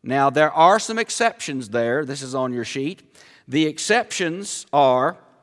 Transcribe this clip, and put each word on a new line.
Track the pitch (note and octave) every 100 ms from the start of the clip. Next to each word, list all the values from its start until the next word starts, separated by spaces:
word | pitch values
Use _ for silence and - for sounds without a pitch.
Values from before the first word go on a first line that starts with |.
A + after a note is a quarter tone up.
Now, | C3 C3+ C#3
there | C3+ D3+
are | D#3+ E3+ G#3+
some | - A3
exceptions | A3 - A#3 - - C3+ A2+
there. | A#2 A#2 C3 C#3
This | C#3
is | C3
on | C3 B2+
your | B2
sheet. | A2 C3+ C#3 G3 _ _ - _ -
The | C#3 D#3
exceptions | D3+ - A#3 B3 - F3 E3+ G3+ - -
are | C#3+ C3+ B2+ C#3+ F#3 _ _